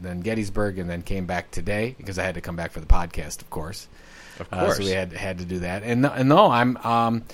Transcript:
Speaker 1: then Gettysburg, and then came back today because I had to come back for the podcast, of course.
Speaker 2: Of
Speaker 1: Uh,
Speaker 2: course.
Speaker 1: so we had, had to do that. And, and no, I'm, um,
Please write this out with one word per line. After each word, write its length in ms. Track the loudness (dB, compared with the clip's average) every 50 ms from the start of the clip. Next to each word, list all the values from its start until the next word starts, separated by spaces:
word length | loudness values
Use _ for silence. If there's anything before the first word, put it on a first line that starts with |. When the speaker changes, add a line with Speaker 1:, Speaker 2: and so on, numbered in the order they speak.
Speaker 1:
then 200 | -10 -8 -8 -4
Gettysburg, 580 | -4 -2 -2 -2 -2 -2 0 0 0 0 -2 -4
and 100 | -6 -6
then 140 | -6 -6 -4
came 240 | -4 -4 -4 -2 -2
back 240 | -2 -4 -4 -4
today 420 | -6 -4 -2 -2 -2 -2 -2 -4 -6 -8
because 200 | -10 -8 -4 -4
I 60 | -2
had 120 | -2 -4
to 60 | -6
come 140 | -8 -8 -6
back 160 | -6 -8 -8
for 80 | -8 -10
the 80 | 4 6
podcast, 540 | 6 6 6 2 -4 -6 -8 -8 -10 -12
of 80 | -14 -10
course. 360 | -10 -8 -8 -8 -10 -12 -14 -18 -20 -20 -20 -20 -20 -20 -20 -20 -14 -14
Speaker 2:
Of 80 | -12 -8
Speaker 1:
Uh, 140 | -2 0 2
Speaker 2:
course. 120 | 2 2 2
Speaker 1:
so 60 | 0
we 60 | 0
had, 240 | 0 0 -2 -4 -6
had 240 | -6 -6 -6 -6 -6
to 80 | -6
do 140 | -6 -4 -4
that. 240 | -2 -4 -4 -4 -2
And, 200 | 0 2 2 2
and 220 | 2 2 2 4 6
no, 220 | 8 8 8 6
I'm, 280 | 6 4 4 2 2 0
um, 460 | 0 2 2 4 4 4 2 0 -4 -8